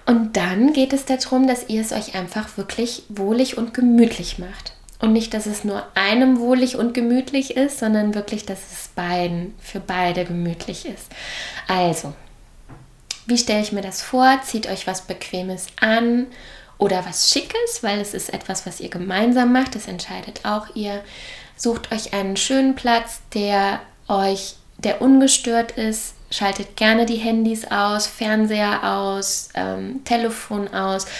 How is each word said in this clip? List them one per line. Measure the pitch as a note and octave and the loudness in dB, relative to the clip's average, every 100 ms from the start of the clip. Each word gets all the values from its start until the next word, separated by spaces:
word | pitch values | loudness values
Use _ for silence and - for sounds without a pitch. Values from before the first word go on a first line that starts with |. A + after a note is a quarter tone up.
| - | 2
und | A#3 A3 G3+ | 4 4 0
dann | F3+ F#3 C4 | 0 4 4
geht | D4+ C4 | 4 2
es | C4+ - | 2 0
darum, | C4 - B3+ C4 | -2 0 2 4
dass | B3 - | 2 -2
ihr | A3 | -4
es | A3 | -2
euch | A3+ G#3+ F#3+ | -4 -4 -6
einfach | F3+ G#3+ A3 - | -6 -6 -8 -8
wirklich | G3 - A#3 - - | -8 -4 -4 -6 -12
wohlig | G#3 G3 A#3 C4 - | -4 0 2 2 0
und | A3+ | -4
gemütlich | B3 B3 A#3 A3+ - E3+ - | 2 6 8 6 4 -8 -10
macht. | F#3 - - - - - | -10 -12 -16 -18 -20 -2
Und | A3 | 2
nicht, | A3 A3 | 4 2
dass | G#3+ G#3+ | -4 -4
es | G#3 | -4
nur | G#3 G3+ - - | -4 -6 -4 0
einem | G3 A3+ C4 B3 | 2 6 6 6
wohlig | A#3+ B3+ B3 - | 4 4 2 0
und | A#3 | -2
gemütlich | A#3+ A#3 B3 C4 C#4 C4+ B3+ | 0 2 2 2 -2 -2 0
ist, | C#4 C#4 | 0 0
sondern | A3 G#3+ G#3 | 0 2 2
wirklich, | G#3 G3+ G#3 - | -2 -4 -8 -8
dass | F#3+ | -10
es | - - - | -10 -14 -12
beiden, | - F3 F3+ F3 E3+ F3+ - | -6 -2 0 0 -2 -6 -12
für | - G3+ | -12 -12
beide | F3+ F3+ F3+ F3 F3+ | -6 0 0 0 -2
gemütlich | F3 E3+ E3+ - F#3 E4 | -2 -4 -4 -8 -10 -10
ist. | G3+ - - - - - - - | -12 -14 -16 -14 -12 -10 -12 -2
Also, | F#3 F3 D#3+ - - - - - - - - - - - - - | 2 2 0 -6 -14 -20 -20 -20 -20 -20 -20 -20 -20 -14 -12 -2
wie | A#3+ | 0
stelle | A#3 G#3+ | 2 0
ich | G#3 | 0
mir | G3+ | -4
das | G3 - | -6 -8
vor? | - B3+ C4 C4+ | -2 4 6 6
Zieht | C4+ A3+ G#3+ | 2 -6 -4
euch | F#3+ - | -6 -4
was | F#3+ | -6
Bequemes | - F3+ - F#3 F#3 F3+ - - | -6 -10 -8 -8 -6 -8 -10 -2
an | A3 A3 A#3 A#3+ C4 - - - - - | 2 4 4 2 0 -8 -20 -20 -20 -2
oder | G3+ F#3 F3+ | 0 0 -2
was | E3 - | 0 2
Schickes, | C#4 C#4+ A4+ A#4+ - | 0 -2 -2 -2 -2
weil | A3 G#3 | -2 -2
es | G#3 | -4
ist | F#3+ - | -6 -6
etwas, | - - F#3+ - | -8 -6 -8 -8
was | - | -12
ihr | F3 | -10
gemeinsam | F3 F3+ F#3 A#3 B3 B3 | -8 -4 2 4 4 6
macht. | B3 C4 G#3+ | 4 2 -4
Das | G#3 | -8
entscheidet | F3+ - F#3 F#3 - | -10 -10 -10 -12 -8
auch | - G#3+ G#3+ - | -4 -4 -4 -6
ihr. | G#3 G3+ G#3 - - - - - | -6 -6 -10 -18 -18 -18 -20 -4
Sucht | A#3 A#3 - | -2 -2 -4
euch | A3 - | -6 -4
einen | G3+ G3 G3 | -4 -2 -2
schönen | - C4+ C4+ C4 | 2 4 4 2
Platz, | B3 A#3 A#3 - - | 2 2 0 -10 -6
der | G#3+ G3+ G3+ G3 G3+ - - - | -4 0 2 2 -2 -8 -20 -2
euch, | G3+ G3 F#3+ - - - - | 0 2 0 -4 -14 -20 -6
der | G#3 - | -2 2
ungestört | B3+ C4+ C4+ - A#3+ A#3 A#3 | 6 8 8 4 2 0 0
ist. | - A3 A3 - - - | -2 -4 -4 -8 -14 -10
Schaltet | - G3+ G3 G3 - | -2 -2 -2 -8 2
gerne | G#3+ A3+ A#3 | 4 4 2
die | A3+ | 0
Handys | A3+ A3+ A3+ A3 - | 0 2 2 0 -2
aus, | G3+ G3+ G#3 G#3+ | 0 0 0 -4
Fernseher | - G#3+ G#3+ G#3+ G#3+ G#3 G#3 | -4 0 2 2 2 0 0
aus, | G3+ G3 G3 G3 G3 - - | 0 0 -2 -2 -2 -4 -4
ähm, | - F#3 F#3+ F#3+ C4 | -6 -4 -4 -6 -8
Telefon | - A#3+ A3+ A3 - G#3 G3 | -2 0 0 -4 -6 -6 -4
aus. | F#3+ F#3+ F#3+ F#3+ | -4 -2 -4 -6